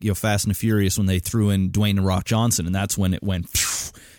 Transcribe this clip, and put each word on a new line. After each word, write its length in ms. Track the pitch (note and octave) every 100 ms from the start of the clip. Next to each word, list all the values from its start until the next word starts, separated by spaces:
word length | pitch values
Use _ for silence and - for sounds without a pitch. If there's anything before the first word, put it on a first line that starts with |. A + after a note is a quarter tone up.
you 100 | G#2
know, 40 |
Fast 300 | F#2+ A2 G#2
and 60 | G#2+
the 40 | F#2+
Furious 380 | A2+ G#2+ F#2+ A2
when 100 | F#2+
they 120 | F#2
threw 320 | - A2+ G2+
in 200 | G2 F#2
Dwayne 260 | G2+ G#2 G2
"The 60 |
Rock" 220 | F#2+ F#2
Johnson, 420 | - A2 A#2 A2 E2+
and 80 |
that's 220 | F#2+ G2+ -
when 160 | F#2+
it 80 | F#2
went, 260 | G2 F#2 E2+
phew, 420 | - - - - - -